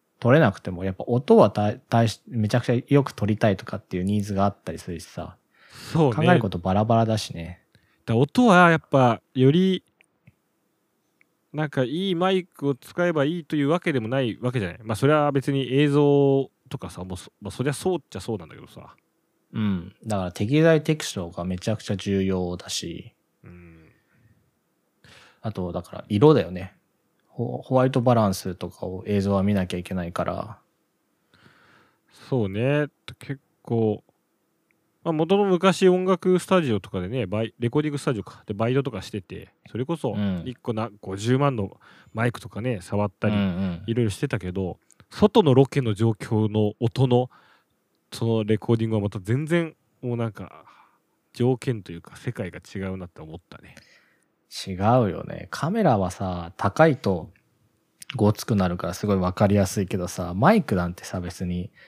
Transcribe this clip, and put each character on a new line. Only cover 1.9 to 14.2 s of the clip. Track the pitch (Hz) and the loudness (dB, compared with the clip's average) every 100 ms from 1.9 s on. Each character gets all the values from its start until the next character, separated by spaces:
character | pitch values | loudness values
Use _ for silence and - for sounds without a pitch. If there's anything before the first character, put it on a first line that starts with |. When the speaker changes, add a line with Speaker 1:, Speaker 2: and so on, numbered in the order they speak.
| 117 | 2
Speaker 1:
い | 110 | 2
し-、 | - - | 0 -8
め | 120 107 | -2 0
ち | |
ゃ | 120 | 0
く | - | 0
ち | |
ゃ | 120 - | -2 4
よ | 143 | 2
く | 135 | 2
撮 | - 104 | -2 -2
り | 107 | 2
た | 110 | 2
い | 95 | 0
と | - | -4
か | 101 | -12
っ | |
て | _ 92 | _ -4
い | |
う | |
ニ | 95 104 | -2 -2
ー | |
ズ | 101 | -2
が | 98 101 | 0 0
あ | |
っ | - | -2
た | - | -12
り | 82 | -12
す | - | -10
る | 85 | -12
し | |
さ。 | - - 82 - _ _ _ - - | -12 -12 -14 -16 _ _ _ -20 -4
Speaker 2:
そ | 160 143 | 2 2
う | |
ね。 | 101 | 4
Speaker 1:
考 | |
え | 165 | 4
る | 170 | 4
こ | 104 | 2
と | 90 | -4
バ | 95 | 0
ラ | 98 | 0
バ | 110 113 | 4 2
ラ | 113 | 2
だ | 110 | 0
し | - | -4
ね。 | 85 82 87 _ _ _ _ - | -12 -14 -16 _ _ _ _ -2
Speaker 2:
だ-、 | 113 | 2
音 | 143 - 247 | 2 4 6
は | 180 175 | 8 6
や | 160 | 4
っ | - | 2
ぱ、 | 139 123 110 _ | 4 4 2 _
よ | 131 131 | 2 4
り、 | 165 190 185 _ _ _ _ - _ _ _ _ _ _ _ _ _ _ _ _ | 4 2 -2 _ _ _ _ -20 _ _ _ _ _ _ _ _ _ _ _ _
な | 147 151 | -6 -4
ん | |
か、 | 139 | -2
い | 123 156 196 | -2 -2 -2
い | |
マ | 170 185 | 0 2
イ | 190 | 0
ク | 180 - 139 | -2 -6 -4
を | |
使 | 131 - - 175 | -4 -8 -2 0
え | |
ば | 156 | 2
い | 143 175 | 0 -2
い | |
と | 151 156 | -4 0
い | |
う | 143 | 2
わ | 175 | 2
け | 175 | 0
で | 135 | -2
も | 110 | -2
な | 131 | -2